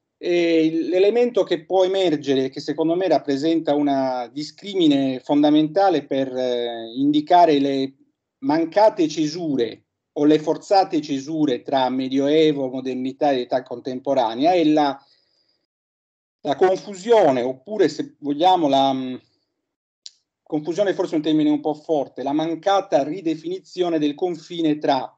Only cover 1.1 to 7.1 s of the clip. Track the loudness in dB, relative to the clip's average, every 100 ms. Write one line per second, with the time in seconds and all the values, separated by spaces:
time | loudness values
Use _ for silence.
1.1 | 4 2 0 0 -4 0 0 2 2 0
2.1 | 0 0 0 -2 -6 -8 -4 -2 -2 0
3.1 | 0 0 -2 0 0 0 0 0 0 -2
4.1 | -4 -8 -10 -14 -14 -8 0 2 2 0
5.1 | -4 0 2 4 4 2 2 2 2 -2
6.1 | -4 -2 -4 -2 -2 -4 -8 -10 -2 0